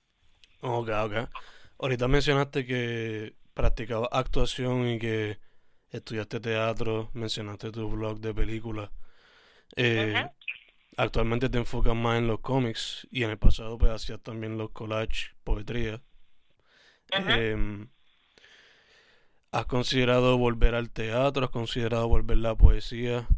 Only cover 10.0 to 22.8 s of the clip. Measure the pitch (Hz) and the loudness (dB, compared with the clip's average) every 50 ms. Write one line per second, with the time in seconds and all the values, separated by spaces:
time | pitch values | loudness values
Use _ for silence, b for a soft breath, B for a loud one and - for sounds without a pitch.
10 | 110 107 107 240 - - - - - - - - - _ _ _ _ _ - - | 0 0 -2 -2 -4 -6 -10 -16 -14 -14 -14 -14 -18 _ _ _ _ _ -4 -2
11 | 127 113 - - 110 113 117 117 127 127 120 120 117 - - 120 113 120 113 117 | -2 0 0 0 0 0 0 0 -2 -2 -2 -2 -2 -2 0 4 4 4 4 4
12 | 117 117 117 117 117 117 110 104 - - 131 135 127 117 110 - - - - - | 2 0 2 2 0 0 -2 -4 -4 -2 -2 -2 -2 -2 -4 -6 -8 -8 -10 -12
13 | - - - 127 120 110 107 104 - - - - 117 110 117 113 120 120 110 107 | -14 -10 -6 -4 -4 -4 0 6 8 8 8 8 4 -4 0 4 4 4 4 2
14 | - 110 113 104 - - 113 113 110 110 110 110 110 110 - - 117 107 110 110 | -4 -8 -8 -10 -10 -12 -10 -8 -8 -8 -6 -6 -8 -8 -10 -10 -8 -6 -4 -4
15 | 110 - - - - - - - - - 113 104 104 - 113 120 117 110 101 - | -2 -2 -2 -2 -4 -6 -12 -8 -4 -2 -2 -2 -2 -4 -4 -4 -4 -4 -6 -8
16 | - _ - - - - - - _ _ _ b b b b b b b b b | -14 _ -20 -20 -20 -20 -20 -20 _ _ _ b b b b b b b b b
17 | b _ 185 196 190 185 - 113 113 110 107 107 107 107 104 98 104 127 _ _ | b _ -6 -4 -2 0 0 0 0 0 0 0 0 -2 -2 -6 -12 -16 _ _
18 | _ _ _ _ _ b b b b b b b b b b b b b b b | _ _ _ _ _ b b b b b b b b b b b b b b b
19 | b b b b b b b b _ _ - 120 110 - 131 123 123 - - 131 | b b b b b b b b _ _ -8 -6 -4 -2 -2 -2 -2 0 0 0
20 | 123 123 123 127 127 127 127 123 123 120 113 113 - 117 113 117 120 113 - - | 2 2 2 4 4 4 4 4 2 0 4 6 6 6 6 2 -4 -6 -6 -8
21 | 110 110 110 123 131 143 139 139 127 123 - 117 113 113 - 123 117 113 120 117 | -6 -4 -2 0 0 0 0 0 -2 -2 -2 -4 -6 -6 -4 -4 -4 -2 -2 -2
22 | 117 117 117 117 113 117 113 113 110 113 110 - - - 110 107 | 2 6 6 6 8 8 6 4 4 2 6 8 10 10 10 8